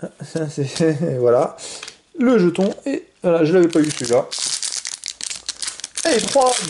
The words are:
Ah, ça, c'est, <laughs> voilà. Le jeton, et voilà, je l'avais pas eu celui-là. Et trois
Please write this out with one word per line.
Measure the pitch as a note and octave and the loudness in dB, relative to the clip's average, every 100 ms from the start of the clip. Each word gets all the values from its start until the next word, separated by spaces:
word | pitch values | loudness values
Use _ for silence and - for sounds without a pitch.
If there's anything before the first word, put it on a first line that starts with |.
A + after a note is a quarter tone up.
Ah, | E3+ - | -14 -14
ça, | C#3+ E3 D3+ | -10 -6 -6
c'est, | D3 C3+ - D#3+ | -4 -4 0 0
<laughs> | D3 E3+ B2+ | 2 -2 2
voilà. | A#2+ B2 D#3+ - - - - - _ E4 | 4 4 2 -4 -16 -14 -16 -18 _ 0
Le | B3 A3+ | 4 4
jeton, | F3 F3+ G3 - | 4 2 -2 -2
et | C#4 C4+ - _ | -6 -6 -8 _
voilà, | F#3 E3 | 0 2
je | D#3 | 4
l'avais | F#3 E3+ | 4 4
pas | E3 | 4
eu | D3+ | 0
celui-là. | - A#2+ B2+ - - - - - - - - - - - - - - - - - - E4 | -2 0 0 0 -4 -6 -6 -6 -6 -8 -10 -10 -10 -10 -10 -12 -12 -12 -12 -14 -6 0
Et | A3+ | 0
trois | G3 C4+ B3+ B3 | 2 2 2 0